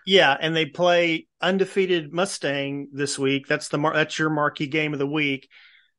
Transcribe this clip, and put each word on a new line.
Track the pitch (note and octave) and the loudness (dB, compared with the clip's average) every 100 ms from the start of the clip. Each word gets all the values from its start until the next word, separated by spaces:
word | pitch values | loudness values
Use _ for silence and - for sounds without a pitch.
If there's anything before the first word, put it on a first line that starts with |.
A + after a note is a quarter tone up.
| - | 2
Yeah, | F#3+ E3 - | 4 6 4
and | D#3+ D#3+ | 0 0
they | D#3 | -2
play | D3 F3 F3 E3+ E3 - _ | 0 2 4 2 0 -6 _
undefeated | E3+ F#3+ F#3 G3+ F#3 F3 D3+ | -2 0 0 0 0 0 -2
Mustang | E3+ F#3+ - D3+ C#3 C#3 C#3+ C#3 | -2 -2 -2 -4 -4 -4 -6 -8
this | C#3 C#3 C#3+ | -4 -4 0
week. | C3+ C#3 C#3 | 0 0 0
That's | D3+ - | -4 -2
the | D3+ | -2
mar-, | D3+ | 0
that's | D#3 D#3 - | 0 -2 -2
your | D#3 | -2
marquee | D#3 D3 - D3 | 0 -2 -2 -4
game | D#3 D3+ | -2 -2
of | C#3+ | -2
the | C#3 | -2
week. | D3+ C#3+ C3+ - - - _ _ | -2 -2 -4 -8 -20 -20 _ _